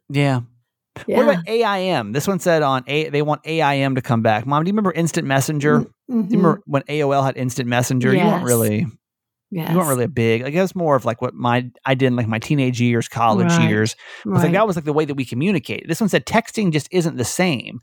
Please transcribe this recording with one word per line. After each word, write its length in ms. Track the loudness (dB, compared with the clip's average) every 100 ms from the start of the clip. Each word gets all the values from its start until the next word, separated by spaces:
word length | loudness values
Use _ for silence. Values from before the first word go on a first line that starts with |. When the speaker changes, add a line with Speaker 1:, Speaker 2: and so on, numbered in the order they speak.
| -6
Speaker 1:
Yeah. 320 | 0 0 0 -4 _ _ _ _ -14 -2
Speaker 2:
Yeah. 100 | 2
Speaker 1:
What 60 | 4
about 140 | 2 0
A 160 | -2
I 160 | 0 0
M? 300 | 0 -2 -2
This 160 | -4 -2
one 120 | -2
said 220 | 2 2
on 200 | 2 0 -2
A, 220 | -4 -2
they 120 | -2
want 200 | 0 -2 -4
A 160 | 0
I 160 | 0 2
M 180 | 0 -2
to 60 |
come 200 | 0 2
back. 220 | 2 0 0
Mom, 160 | 0
do 60 | 0
you 40 |
remember 180 | 0 0
Instant 360 | 0 -2 -2 0
Messenger? 520 | 0 0 0 2 2
Speaker 2:
Mm, 40 | 0 _ -4
mm-hmm. 120 | -2
Speaker 1:
Do 120 | 0 2
you 20 |
remember 220 | 4 2 -2
when 180 | -4 -2
A 160 | -2
O 80 | 2
L 120 | 2
had 140 | 0 0
Instant 320 | -4 -4 -2
Messenger? 440 | 0 0 2 2
You 60 | 4
weren't 220 | 2 2
Speaker 2:
Yes. 20 | 2
Speaker 1:
really, 420 | 2 2 0 -2 -8 _ _ _ _ -12
Speaker 2:
Yes. 180 | -8 -2
Speaker 1:
you 60 | 0
weren't 120 | 2
really 140 | 0 -2
a 40 |
big, 320 | 0 2 0
like, 100 | 0
it 80 | -2
was 140 | -2 0
more 200 | 0 0
of, 100 | 0
like, 160 | -4
what 120 | -6 -4
my, 340 | 0 0 -2 -6 -2
I 80 | 0
did 120 | 2
in, 80 | 0
like, 120 | -2
my 120 | -2
teenage 420 | -2 0 0 0
years, 260 | 0 0 -2
college 440 | 0 2 2 2
Speaker 2:
Right. 180 | 4 2
Speaker 1:
years. 240 | 2 0 -4 -18 -14 -2
It 40 |
was 80 | 0
like, 80 | 2
Speaker 2:
Right. 80 |
Speaker 1:
that 140 | 2 0
was, 80 | -2
like, 100 | -2
the 80 |
way 120 | -2 -2
that 100 | -4
we 80 | -6
communicate. 640 | -4 -2 -2 -4 -10 -6
This 140 | -2
one 80 | 0
said 160 | 0 0
texting 460 | -2 -2 -2 0
just 160 | 0 -2
isn't 260 | -2 0 -2
the 80 | -4
same. 540 | -2 -2 -2 -8 -16